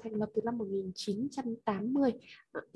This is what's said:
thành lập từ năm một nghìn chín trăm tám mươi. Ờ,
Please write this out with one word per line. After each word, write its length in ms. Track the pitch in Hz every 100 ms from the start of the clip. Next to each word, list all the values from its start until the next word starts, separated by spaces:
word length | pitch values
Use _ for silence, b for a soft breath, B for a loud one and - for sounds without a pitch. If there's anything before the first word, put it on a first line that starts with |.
thành 120 | 226
lập 160 | 214 214
từ 80 | 220
năm 140 | 226 240
một 100 | 202
nghìn 240 | 196 190
chín 340 | - - 196 277
trăm 260 | - 247 226
tám 300 | - 196 220
mươi. 180 | 277 269 226 B B B
Ờ, 80 | - -